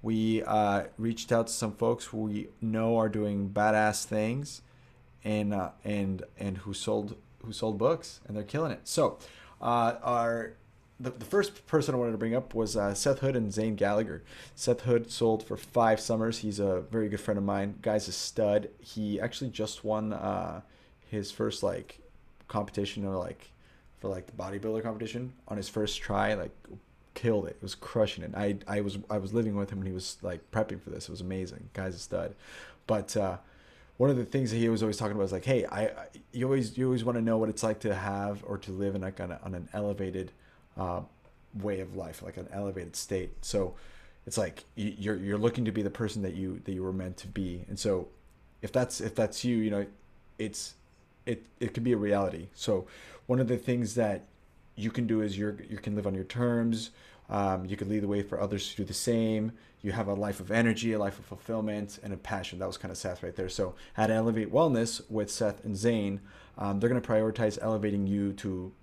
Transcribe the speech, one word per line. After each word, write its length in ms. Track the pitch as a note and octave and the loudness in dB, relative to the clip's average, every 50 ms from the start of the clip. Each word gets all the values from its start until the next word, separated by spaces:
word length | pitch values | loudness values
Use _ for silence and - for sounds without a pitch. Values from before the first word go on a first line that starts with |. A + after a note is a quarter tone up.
| - | 0
we, 400 | A2 A2+ A2 A2 A2 A2+ A2 - | 2 2 2 4 4 2 2 2
uh, 420 | - G#2+ G#2+ G#2+ G2+ G2+ G2+ F2 - - | 2 4 4 4 6 4 2 0 -2 -6
reached 340 | - A2 A#2 A2+ A2+ - - | -4 -2 -2 -2 -4 0 2
out 180 | B2 A#2 A2+ - | 2 2 2 2
to 40 | - | -2
some 200 | - A#2+ G#2+ G2+ | -4 -2 -4 -2
folks 340 | - A#2 A#2 A#2+ A#2+ - | 0 2 2 2 0 -2
who 100 | - - A2 | -8 -4 -4
we 300 | A2 A2 G#2 G#2 - - - - | -2 -2 -2 -4 -6 -8 -10 -6
know 360 | - A2+ G#2+ A2 A2+ A2+ A#2 | -4 -2 0 2 2 4 4
are 120 | A#2 A2 G#2+ | 4 4 2
doing 420 | G2+ A2 G#2+ G#2 G2+ G2+ G2+ G2 | 2 0 0 2 2 0 0 0
badass 540 | G2 G#2 G#2 G#2+ G#2+ G#2+ G#2+ G#2+ G#2 - - | 2 4 4 6 6 6 6 4 2 0 -4
things 560 | - G#2+ G#2+ G#2+ A2 A#2+ C3 C#3+ - - - - - - - - - - - - - - - - | -2 0 0 2 2 0 -2 -4 -8 -10 -14 -16 -20 -20 -20 -20 -20 -20 -20 -20 -20 -20 -10 -4
and, 300 | G#2+ G#2+ G#2+ G#2+ G2+ G#2 | -2 0 0 2 2 0
uh, 160 | G2 F#2 E2+ - - - | 0 -2 -2 -6 -8 -6
and, 400 | G2+ G#2 G2+ G2+ F#2+ F#2+ F#2 - - - - | -2 -2 0 0 0 -2 -4 -6 -12 -10 -6
and 200 | G2 G2+ F#2+ F#2 | -4 -4 -4 -4
who 140 | F2+ G2+ F#2+ | -6 -6 -6
sold, 440 | - - - G#2+ G#2+ G#2 G#2 A#2 - - - - - - | -4 -2 0 0 0 0 -2 -8 -12 -16 -20 -20 -16 -12
who 80 | A2+ G#2+ | -12 -8
sold 260 | - - A2+ G#2+ G2 | -4 -2 -2 0 4
books, 420 | A2+ C3 E3 D#3+ - - - - - | 4 4 4 2 -2 -12 -16 -18 -12
and 100 | - G#2 | -8 -6
they're 80 | G#2+ G#2 | -6 -6
killing 280 | G#2 - D3+ E3 D3+ G#2+ | -4 -2 -2 0 0 -2
it. 80 | - - - | -6 -6 -4
So, 300 | - - D3 - - - - - - - - - - - | 2 4 4 4 2 -2 -16 -20 -20 -20 -20 -20 -14 -4
uh, 340 | - A#2 A#2+ A#2+ A#2 A#2 A#2+ A#2 - | 0 2 4 4 4 4 2 0 -2
our, 520 | A#2+ B2 A#2+ A#2 A#2 A#2 A#2 A2+ G#2+ - - - - - - - - _ - | 0 2 2 2 2 2 0 -2 -6 -10 -16 -20 -20 -20 -20 -20 -20 _ -8
the, 100 | B2+ B2+ | -8 -8
the 140 | B2 A#2 A2+ | -8 -8 -8
first 400 | - - G3+ G3+ G3+ - - - - | 2 2 4 4 2 0 -10 -8 2
person 260 | - D#3 C3+ - C3+ | 4 4 4 4 2
I 40 | B2 | 2
wanted 140 | B2 A#2 A2+ | 2 2 2
to 60 | G#2 | 0
bring 160 | A2+ A2+ A2+ | 0 2 2
up 200 | B2+ B2+ - - | 0 0 0 0
was, 220 | A2+ A2+ G#2 G2 | 0 0 2 2
uh, 160 | A2+ G2+ G2+ G2+ | 2 2 2 2
Seth 260 | G2 - C#3 C#3 C3+ | 2 4 2 4 4
Hood 140 | - C3+ C3+ | 2 2 2
and 160 | B2 A2+ G#2 F#2+ | 2 0 0 0
Zane 220 | G#2+ G#2+ A2+ G#2+ | 0 0 0 2
Gallagher. 460 | G2 G2+ G2+ G#2 G#2+ A2+ F#2+ D#2 - - - - - - - - | 2 2 4 4 2 2 0 -4 -10 -10 -16 -18 -18 -18 -18 -12
Seth 240 | - - - B2 A#2+ - | -4 2 2 2 2 4
Hood 280 | B2 A#2+ A#2 A#2 - - | 4 4 4 4 2 -2
sold 320 | - A#2+ A2+ A2 G#2+ A2 | 2 4 4 4 4 0
for 120 | - G#2 | -4 -8
five 420 | G#2 - - - A#2+ A#2 A2 A2 G#2+ | -8 -8 0 4 6 6 8 6 4
summers. 380 | - - A#2 A2 A2 A2+ A2+ - | 4 0 0 2 2 0 0 -2
He's 200 | - G#2+ G2+ G2+ | -2 -4 0 2
a 200 | G2+ G2 F#2 F2+ - - A2 | 2 2 2 2 0 -2 0
very 160 | A2+ A2 G#2+ | 0 0 2
good 120 | G2+ G2+ | 0 -2
friend 180 | - - G#2+ G2+ | 0 0 0 2
of 60 | G2 | 2
mine. 340 | G2+ G2 G2 G2 G2+ G2+ - - | 2 2 2 0 -2 -4 -2 -2
Guy's 240 | A2+ G#2+ G#2+ G2 - | 2 2 2 0 -2
a 40 | F2 | -6
stud. 560 | - - - - - A2 G#2 G2+ G#2 G#2 - - - | -4 -6 -4 0 2 4 6 6 4 4 0 -10 -14
He 400 | - - - A2 G#2+ G#2 G#2 - | -20 -10 -4 -2 -2 0 0 0
actually 300 | G#2+ A#2+ - - C#3 B2+ | 0 -2 -4 -4 -6 -6
just 340 | G#2 - G#2+ G#2+ - - - | -2 -4 -4 -4 -4 -6 -2
won, 280 | G#2+ G#2+ G#2+ A2 G#2+ G#2+ | 0 0 0 0 -2 -4
uh, 480 | - - G2+ G2 F#2+ F2 E2+ D#2+ F2+ - - - - - - - _ - | -2 -2 -2 0 0 -2 -4 -6 -8 -12 -14 -20 -20 -20 -20 -20 _ -14
his 240 | - - G#2+ G2 - - | -6 -4 -4 -4 -4 -4
first, 300 | - A2+ A2 G2+ - - | -2 -2 -2 0 0 0
like, 360 | G2 F2+ F2 - - - - - - - - - - - - - - | 0 0 -2 -6 -10 -16 -20 -20 -20 -20 -20 -20 -20 -20 -20 -18 -4
competition 560 | - A2 G#2 G2+ - - G2+ G2 - G#2+ G2 | -2 -2 -2 -2 -2 -2 -2 -2 -2 -4 -4
or, 120 | G2 F#2+ | -2 -2
like, 340 | F#2 F2 E2+ E2 - - - - - - - - - _ - - - | -2 -4 -4 -8 -12 -16 -20 -20 -20 -20 -20 -20 -20 _ -20 -20 -8
for, 100 | - G#2 | -6 -6
like, 180 | F#2+ F#2 F2+ | -4 -6 -8
the 60 | - - | -12 -10
bodybuilder 500 | G#2+ F#2 F#2+ G2 G2+ G2+ A2 A2 A2 A2 | -8 -8 -6 -6 -4 -2 -2 -2 -2 -2
competition 500 | A2+ A2 G#2+ A#2 A2 - A#2+ B2+ B2+ B2+ - - - | -4 -4 -4 -6 -6 -6 -6 -6 -8 -10 -14 -10 -8
on 80 | G#2+ | -6
his 120 | G#2 G2 - | -6 -6 -4
first 320 | - A2 G#2+ G#2 - - | -2 0 0 0 0 -4
try, 340 | - - G2+ G2 G#2 G#2 G#2+ | -4 0 2 2 4 4 2
like, 200 | G2 F2 - - - - - - G2+ - _ - _ - _ _ - - | 0 -2 -6 -8 -14 -20 -18 -18 -18 -20 _ -20 _ -20 _ _ -2 2
killed 240 | A#2+ A2+ G#2 G2 | 2 4 4 2
it. 100 | E2 - | -2 -6
It 60 | - - | -8 -10
was 120 | F#2+ - | -10 -10
crushing 480 | - - - - A#2+ G#2+ G2+ - - E2 | -10 -12 -4 2 2 2 2 2 -4 -8
it. 80 | F2 - | -8 -4
I, 200 | - G#2 G2+ G2+ G2 - - | 0 0 0 0 0 -2 -2
I 120 | G2+ G#2 | 0 0
was, 180 | G#2 G2+ F#2+ G2+ - - | 0 0 -2 -4 -6 -2
I 80 | G#2+ G#2+ | -2 -2
was 160 | F#2+ F#2+ G#2+ | -2 0 2
living 220 | A#2 A2+ A2 G#2 | 2 2 2 2
with 140 | G2+ G2+ G2 | 0 -2 -2
him 80 | A2 G2 | -2 -4
when 80 | F#2+ | -4
he 60 | F#2+ F#2 | -4 -4
was, 260 | F#2 F#2 - - - - | -4 -6 -8 -10 -6 -6
like, 180 | G2 F2+ D#2+ - _ - | -6 -6 -6 -10 _ 0
prepping 280 | A2+ A2 - G2 F2 | 0 0 0 -2 -10
for 100 | - - | -8 -10
this. 180 | - - - - | -10 -10 -10 -10
It 20 | |
was 100 | - - | -10 -8
amazing. 480 | F#2 F#2 F#2+ F#2+ F#2 F#2 - - - - - | -6 -4 -4 -4 -4 -6 -8 -12 -16 -12 -8
Guy's 240 | - F#2+ F#2+ F2+ | -6 -6 -6 -6
a 20 | F2+ | -8
stud. 360 | - - - F2+ E2+ E2+ - - - - - - - - - - _ | -8 -6 -4 -4 -4 -4 -6 -10 -18 -18 -18 -18 -18 -18 -20 -18 _
But, 300 | - A2+ G#2 G2 - - | 0 0 0 0 0 0
uh, 200 | A2 G2+ F#2+ F2 F2+ - - - - - - - - - - - | 0 0 0 0 -4 -8 -16 -20 -20 -20 -20 -20 -20 -20 -20 0
one 140 | - A#2+ C#3 | 4 4 6
of 60 | C#3+ | 6
the 80 | B2 A#2 | 4 0
things 280 | - - C#3 C3 A#2 A2 | 0 0 0 2 2 2
that 60 | A#2 | 4
he 100 | A#2 A#2 | 4 4
was 120 | A2+ A2 A2 | 4 4 2
always 120 | A2 G#2 | 0 0
talking 160 | - A2+ G#2 G2+ | 0 -2 -2 0
about 60 | G#2 G2 | 0 0
was 100 | F#2+ G2 | 0 0
like, 120 | F#2 - | -2 2
"Hey, 200 | C3 C3+ A#2+ G2+ | 4 4 4 4
I, 220 | - - G2 A2 | 2 0 0 0
I, 60 | - - - - - - - - _ - | 0 -2 -4 -12 -14 -16 -20 -20 _ -4
you 140 | B2 B2 | -2 2
always, 320 | C3 C#3 C#3 A#2+ G#2+ - - | 2 4 2 2 0 0 0
you 80 | B2+ | 2
always 160 | B2+ B2+ B2 A2+ | 2 2 2 2
wanna 160 | A#2+ A#2+ A#2+ | 0 0 2
know 160 | A2+ A2+ A2+ | 4 4 4
what 120 | A2 A2+ A2 | 4 4 2
it's 160 | G#2+ - - | 0 0 0
like 160 | A2+ G#2+ G#2+ | 0 0 2
to 120 | - A2+ G2+ | 0 0 0
have 500 | F#2+ G2 G#2 G2 G2 G2+ G2+ G#2 G2+ - | 0 0 -2 -2 0 0 -2 -2 -4 -6
or 100 | - G2+ G2 | -6 -6 -6
to 120 | - - | -6 -6
live 240 | F#2+ F#2 G2+ G2 G2 | -4 0 0 0 0
in, 60 | G2 F#2 | 0 -4
like, 160 | F#2 F#2+ - | -4 -6 -6
on 120 | G2 F2+ E2+ | -6 -6 -6
a, 80 | - - | -8 -6
on 120 | F2+ F#2 | -6 -6
an 120 | F2+ E2+ - - | -6 -8 -6 -4
elevated, 580 | G2+ G#2 G2+ G2+ G#2 G2 F#2 F2+ F#2+ F#2 F2+ - - - - - - - - _ | -2 -2 -2 -2 -2 -2 -2 -2 -4 -4 -4 -8 -18 -20 -20 -20 -20 -20 -20 _
uh, 240 | - F#2+ F2+ F2+ F2+ - - - - _ - - - - - - | -6 -4 -2 -2 -4 -6 -8 -16 -20 _ -20 -20 -20 -20 -12 -10
way 260 | G#2+ G2 G#2 G2+ F#2+ | -4 -2 -2 -2 -2
of 160 | F#2+ F#2+ F#2+ | -4 -6 -8
life, 260 | F#2+ F2 E2 D#2 - F2 | -8 -8 -8 -10 -12 -12
like, 140 | F2 E2 | -12 -10
an 120 | F#2 F2+ - - | -10 -12 -8 -6
elevated 420 | G2 G2+ G2+ F#2 F#2+ F2 E2+ - | -4 -4 -4 -4 -6 -8 -8 -8
state." 380 | - - - G#2 F#2+ F#2 - - - - | -8 -6 -2 -2 -2 -2 -2 -6 -8 -8
So 300 | - - G#2 F#2+ F2+ - - - - - - - - - - - | 0 0 2 0 0 -2 -8 -16 -18 -18 -20 -20 -20 -20 -18 -12
it's 120 | - - - | -4 -2 0
like, 260 | G#2 F2 - - - - - | 0 -2 -2 -10 -18 -16 -8
y-, 180 | - G2+ G#2+ - | -4 -4 -4 -4
you're, 200 | - G2 G#2 G#2+ | -2 -2 -2 -2
you're 220 | F#2 F#2+ G2+ G2+ G#2 | 0 0 0 0 4
looking 260 | G#2+ A#2+ A#2+ B2+ B2 | 4 2 2 4 0
to 80 | A2 G2 | 0 2
be 100 | A2 G#2 | 2 0
the 80 | G2 | 0
person 320 | - - A#2 G#2 F#2+ A2 G2 | 0 -2 -2 -2 -2 -2 -4
that 120 | F#2 D#2+ | -4 -2
you, 260 | F2+ F#2+ F#2+ F2+ F2+ - | -2 -4 -4 -4 -6 -6
that 80 | - G2 | -6 -4
you 100 | F#2 F#2 | -2 -2
were 80 | F#2 F#2+ | -2 -2
meant 240 | F#2+ F#2 F#2 F2+ - | -2 -4 -6 -8 -10
to 80 | - | -12
be. 380 | F#2+ - G#2 F#2+ F2+ F2 F2+ F2 - | -8 -4 -4 -4 -4 -4 -6 -8 -8
And 80 | G2+ G2 | -8 -2
so 280 | - A2 G2 F#2 E2+ - - - - - - - - - - - - | 0 2 2 2 0 -6 -12 -20 -20 -20 -20 -20 -20 -20 -20 -10 -10
if 80 | G#2 | 0
that's, 300 | - C3 B2 A#2+ - - | 2 2 2 2 -2 -4
if 140 | - A2 - | -4 -4 0
that's 280 | - A2 G#2+ - - - | 2 0 0 0 -2 0
you, 120 | B2 A#2+ | 2 2
you 140 | A2+ A2 A2 G#2 | 4 2 2 2
know, 140 | G2+ G2+ G2+ - - - - - - - - - - | 0 -2 -2 -6 -18 -20 -20 -20 -20 -20 -20 -8 -6
it's, 360 | G#2+ G#2 G2+ - - - - - - _ - _ - _ _ _ - | -6 -6 -6 -8 -10 -10 -12 -18 -20 _ -20 _ -20 _ _ _ -6
it, 180 | - A#2+ A2 - - - - | -6 -6 -6 -6 -20 -8 -4
it 160 | B2 A2 - | -4 -2 -2
could 80 | A#2+ A#2 | 0 2
be 80 | B2 B2 | 4 4
a 40 | |
reality. 500 | G#2+ G#2 G#2 G2+ G2+ G2 F#2 F2 D#2+ E2+ G2 - | 4 6 4 4 4 4 2 0 -4 -10 -12 -12
So 320 | - - - G#2 F#2 F2+ - - - - - - - - | -8 0 2 2 2 2 -4 -14 -20 -20 -20 -20 -20 -2
one 140 | - B2+ B2+ | 2 2 4
of 80 | C3 A2+ | 4 4
the 80 | B2 | 2
things 400 | B2 B2 - B2 A#2+ A#2+ G#2 G2+ | 0 2 2 2 2 2 0 2
that 300 | B2 A#2 G#2 G2+ - - - - _ - - - - - - - | 2 2 2 2 -2 -6 -12 -20 _ -20 -20 -20 -20 -20 -18 -10
you 160 | - G2+ A2+ - | -4 -4 -2 0
can 160 | - A#2+ A2 | 0 0 2
do 140 | A2+ A2 G#2+ | 2 2 2
is 140 | G#2 G2 | 0 0
you're, 200 | G2 G#2 G#2 G#2 G#2 - - | 0 -2 -2 -2 -4 -8 -10
you 80 | A2 G2+ | -10 -8
can 180 | - G#2+ G#2 | -4 -2 -2
live 100 | G#2 G2 | 0 0
on 80 | G2+ F#2+ | 0 -2
your 80 | F#2+ F#2 | -2 -4
terms. 680 | F#2 - A#2+ A#2+ A#2+ A#2+ A#2 A#2 A#2 A2+ A2 A2+ - - - - - - - - - | -4 -2 0 2 4 4 4 4 2 2 0 -2 -8 -12 -18 -20 -20 -20 -20 -10 -4
Um, 360 | G#2 G2+ G2+ G2 F#2+ F#2 F#2 | 0 2 2 2 2 0 0
you 100 | F#2 G2+ | -4 -4
can 120 | G2 G#2 G2 | -4 -2 0
lead 100 | G#2+ G#2+ G2+ | 0 0 2
the 40 | G2 | 2
way 140 | G2+ G#2 G2 | 2 0 0
for 180 | G2 - - | 0 0 -2
others 300 | G#2 G2 G#2 G2 - - | 0 0 0 -2 -4 -4
to 60 | - | -4
do 80 | - G2 | -4 -4
the 100 | - - | -4 -4
same. 560 | - - - A#2 A2+ A2+ A2 A2 G#2+ G#2+ A2+ A2+ - - - - _ - | -2 0 2 2 4 4 2 2 2 0 -2 -4 -8 -20 -20 -20 _ -4
You 100 | G2+ F#2+ | -2 -2
have 160 | G#2 G#2+ G2 | 0 0 0
a 60 | G2+ | 0
life 260 | G2 G#2 G#2 F#2+ - | 0 0 -2 -2 -4
of 100 | F#2+ F2 | -4 0
energy, 420 | G#2 A2+ A#2 A#2 A2 A2 A#2 A2+ A2 | 2 4 6 4 4 4 2 0 2
a 60 | G#2+ | 2
life 200 | G#2 G2 G2 - | 0 0 -2 -6
of 60 | - | -12
fulfillment, 760 | - G2+ F#2+ - - A2+ A2 G#2+ G#2+ G#2 G#2 G2+ G2+ - - - | -14 -14 -14 -8 -4 -4 -2 -2 -2 -2 -4 -4 -6 -10 -12 -8
and 100 | G#2 G2 | -8 -8
a 40 | |
passion. 420 | F2+ - - - G2 F#2 - - F2+ | -8 -6 -6 -6 -4 -4 -6 -6 -6
That 80 | F#2+ | -6
was 120 | F#2 F#2 - | -6 -6 -6
kinda 160 | - F#2+ F#2+ | -8 -8 -8
Seth 260 | - - F#2+ F2+ - - | -6 -6 -6 -6 -6 -8
right 120 | F2 F2 | -10 -6
there. 140 | - F#2 F#2 | -4 -6 -4
So 260 | - - G2+ F#2 - - - - - | -2 -2 -4 -4 -4 -12 -18 -12 -2
at 140 | - A2 A2 | 0 2 4
Elevate 420 | A2+ A2 A2+ A#2 A2 A2+ A2 G2+ - | 4 4 2 2 2 0 -2 2 4
Wellness 500 | C3+ E3 E3 C3 A2+ A#2 A2+ - - - - | 4 4 6 4 2 2 0 -2 -6 -8 -4
with 200 | A2 G#2+ G#2 G2+ | -2 -2 -2 -2
Seth 340 | - - A#2 G#2+ G2+ - - | -2 0 0 0 0 -2 -6
and 120 | G#2 G#2 | -6 -4
Zane, 440 | F#2+ G#2 A#2+ A#2 A2+ G#2 G2+ F#2+ G2 - - - - - - - | 2 2 2 4 4 2 0 -2 -4 -8 -12 -20 -20 -20 -18 -10
um, 240 | - G2+ G2+ G2+ G2 | -4 -2 0 0 2
they're 80 | G#2 A#2+ | 4 4
gonna 120 | B2 B2+ | 4 2
prioritize 580 | A#2+ - A#2 G#2+ A2 A2 G#2+ - A#2 G#2+ G#2 - | 2 4 4 4 4 4 2 2 2 2 2 0
elevating 460 | - A2 A2 G#2+ G2+ G#2+ G2+ G2+ G2 | 0 0 0 2 2 2 2 2 2
you 260 | F#2+ G2+ G2+ G2+ G2+ G2 | 2 2 2 2 0 0
to 380 | G2+ - G#2 F#2 F#2 F2+ F#2+ F#2+ - | -2 -4 -4 -4 -4 -6 -8 -12 -16